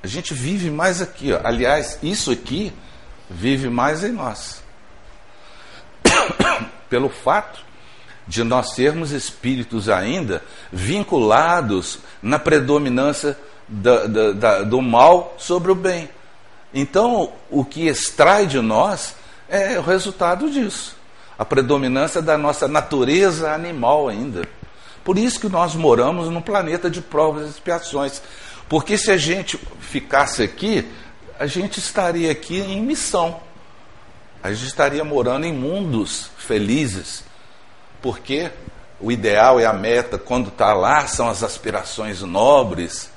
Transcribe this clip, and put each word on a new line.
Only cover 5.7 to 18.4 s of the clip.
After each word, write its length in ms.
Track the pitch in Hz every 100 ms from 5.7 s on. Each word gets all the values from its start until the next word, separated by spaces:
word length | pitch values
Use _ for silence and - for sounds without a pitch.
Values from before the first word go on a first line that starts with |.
| - - -
<coughs> 880 | - - - - - - - - -
Pelo 200 | 123 135
fato 580 | - - 180 - - - - - - - - -
de 160 | 82
nós 320 | 117 127 127 -
sermos 360 | 131 156 156
espíritos 800 | 143 - - 120 131 117 113 101
ainda 540 | 95 98 175 135 87 - - -
vinculados 1300 | 92 95 190 104 165 107 113 165 175 123 95 87 - - -
na 160 | 101 151
predominância 1000 | - 151 131 147 143 123 139 143 147 139 - - -
da, 380 | 107 104 120 110
da, 260 | 107 110
da, 300 | 98 113 98
do 200 | 104 123
mal 540 | 127 117 143 180 - -
sobre 340 | - 180 175
o 40 | 190
bem. 340 | 185 175 156 - - - - - -
Então, 600 | 135 139 185 233 226 160 - -
o 160 | 143 131
que 220 | 156 165
extrai 580 | 139 - - 151 202